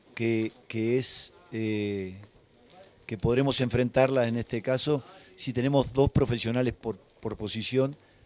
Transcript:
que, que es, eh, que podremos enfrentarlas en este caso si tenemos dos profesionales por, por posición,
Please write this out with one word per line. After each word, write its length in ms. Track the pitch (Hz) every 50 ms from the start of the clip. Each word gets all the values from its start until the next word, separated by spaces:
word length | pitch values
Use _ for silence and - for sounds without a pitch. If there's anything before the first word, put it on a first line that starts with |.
| _ _ -
que, 380 | - 117 113 113 110 110 107 - - - -
que 320 | - 110 110 117 123 131
es, 340 | 131 - - - - - - - - -
eh, 640 | 113 110 110 107 107 104 104 101 101 98 95 92 92 98 104 - _ - _ _ _ _ _ - - - - - _ _ _
que 120 | - 113 98
podremos 420 | - 117 120 131 139 139 127 -
enfrentarlas 680 | 127 120 120 120 127 120 - 131 131 131 135 131 120 117
en 80 | 117 120
este 240 | 110 - 123 113
caso 420 | - 127 131 127 - 151 151 135 - - - - - - -
si 160 | - - 131
tenemos 400 | 113 123 120 139 143 139 123 113
dos 180 | 113 131 139 135
profesionales 640 | - - 139 123 120 113 107 113 117 127 127 120 113
por, 240 | - - 113 104 -
por 380 | - _ _ - - 110 104
posición, 600 | - 107 98 - 113 107 - 127 131 131 139 147 - _ _ _ _ -